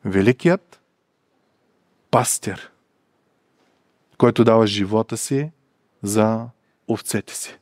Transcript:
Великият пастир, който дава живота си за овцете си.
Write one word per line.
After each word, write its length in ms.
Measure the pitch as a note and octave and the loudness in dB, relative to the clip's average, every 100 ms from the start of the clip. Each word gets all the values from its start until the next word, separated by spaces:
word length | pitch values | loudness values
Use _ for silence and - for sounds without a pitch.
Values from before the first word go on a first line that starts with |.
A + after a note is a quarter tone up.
Великият 760 | - G2 G2+ C3 E3+ F#3 _ _ _ _ _ _ _ _ _ _ _ _ _ _ _ | -2 2 2 2 0 0 _ _ _ _ _ _ _ _ _ _ _ _ _ _ _
пастир, 600 | A#2+ A#2 - - F2+ - _ _ _ _ _ _ _ _ _ _ _ _ _ _ _ | -2 0 -6 -8 -10 -16 _ _ _ _ _ _ _ _ _ _ _ _ _ _ _
който 260 | A#2+ A#2 | 2 4
дава 220 | A#2 A2+ G#2+ | 4 6 4
живота 500 | G2+ G2 A2 A2+ A2+ | 0 -2 -2 -2 -8
си 340 | - C#3 D3+ _ _ _ _ _ | -4 -4 -4 _ _ _ _ _
за 460 | G2+ G#2+ A2 A2+ A#2+ _ _ _ - | -4 0 0 -2 -10 _ _ _ -8
овцете 460 | A2 - G#2 - | -6 -4 -8 -8
си. 240 | - - - | -14 -16 -18